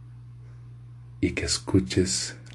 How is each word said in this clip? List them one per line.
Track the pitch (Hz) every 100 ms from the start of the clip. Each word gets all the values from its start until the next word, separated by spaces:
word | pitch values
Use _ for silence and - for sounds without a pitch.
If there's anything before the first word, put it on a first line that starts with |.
| - - - - - - - - - - - -
y | 90
que | -
escuches | - - - 98 92 - 90 - - - -